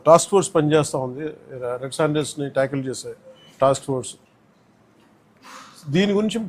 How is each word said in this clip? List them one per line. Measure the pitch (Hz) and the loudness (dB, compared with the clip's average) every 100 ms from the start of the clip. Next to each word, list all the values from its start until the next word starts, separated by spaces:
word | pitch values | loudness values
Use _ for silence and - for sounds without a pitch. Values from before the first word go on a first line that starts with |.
| 147 | 6
టాస్క్ | 170 - | 6 6
ఫోర్స్ | 196 135 | 0 2
పనిచేస్తూ | 165 151 156 147 143 | 2 4 2 2 -2
ఉంది, | 127 127 156 - 131 131 123 123 | -6 -8 -12 -12 -16 -10 -6 -6
రెడ్ | 135 | -8
శాండర్స్ని | 127 151 151 143 - 139 | -2 0 0 -4 -6 -6
ట్యాకిల్ | 135 135 139 131 | -2 -2 -2 -6
చేసే | 120 120 113 - - - - | -8 -12 -18 -20 -20 -20 0
టాస్క్ | 135 135 | 2 2
ఫోర్స్. | - 131 120 - _ _ _ _ _ _ _ _ _ _ _ _ - - - - 151 | -2 -6 -6 -14 _ _ _ _ _ _ _ _ _ _ _ _ -20 -20 -20 -20 -2
దీని | 156 208 | 0 2
గురించి | 202 214 226 | 2 0 -2